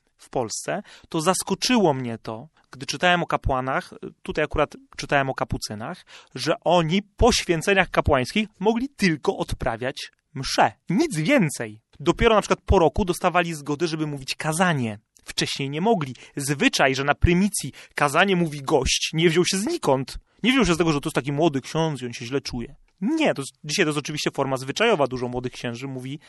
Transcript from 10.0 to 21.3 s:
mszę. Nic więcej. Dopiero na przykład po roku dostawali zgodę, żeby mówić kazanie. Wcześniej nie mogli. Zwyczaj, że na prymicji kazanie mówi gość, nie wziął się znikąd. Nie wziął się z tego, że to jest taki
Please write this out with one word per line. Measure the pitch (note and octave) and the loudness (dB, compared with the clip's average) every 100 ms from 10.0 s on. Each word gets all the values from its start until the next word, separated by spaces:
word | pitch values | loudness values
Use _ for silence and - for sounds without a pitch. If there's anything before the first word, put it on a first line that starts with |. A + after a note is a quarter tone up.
| - _ _ | -14 _ _
mszę. | C3+ C3 - A#2 - - | -10 -2 2 2 0 -2
Nic | G3+ E4 D#3+ | 0 2 0
więcej. | E3 C#4+ D#3+ - A2 A2 _ - | 2 2 2 -2 -10 -12 _ -4
Dopiero | D3 E3 A3+ G#3 | -2 2 4 4
na | |
przykład | - F#3 - | 2 -2 2
po | G3 | 4
roku | D#3 - F3+ | 4 4 -2
dostawali | - F3+ F3 E3+ | 0 0 2 0
zgodę, | D#3 C#3 C#3+ E3+ | -4 -4 -2 -2
żeby | D#3+ D3+ | -2 -4
mówić | C#3+ C3 - | -6 -8 -6
kazanie. | D3+ D#3+ F3+ C#3+ A2+ G#2 _ _ | -4 0 2 2 -2 -6 _ _
Wcześniej | - - D3+ - C#3 | -10 -6 -6 -4 -6
nie | D3+ | -2
mogli. | G#3+ G3+ C3 - - C#3+ | 0 0 -2 -8 -14 -8
Zwyczaj, | C3+ C#3+ C4 - C#3 C3 | -4 -2 0 2 2 2
że | |
na | C#3+ - | 0 2
prymicji | F3 F3 G3+ - C3+ - - - | 4 4 2 0 -8 -12 -14 -2
kazanie | D3 D#3 G3 F3+ | 2 4 4 2
mówi | E3 D3 | 0 -4
gość, | C3+ D3 - - - | 0 2 2 -2 -2
nie | D#3+ E3+ | 2 4
wziął | D#3+ E3+ | 4 2
się | F#3+ | 0
znikąd. | B3+ F4 D3 C3+ B2+ - - _ | -2 -2 0 0 -2 -12 -18 _
Nie | A3+ | 2
wziął | C4 F3 | 4 4
się | |
z | E3 | 2
tego, | E3 | 2
że | C#3+ | 0
to | D#3 | -2
jest | D#3 | -4
taki | C3 | -2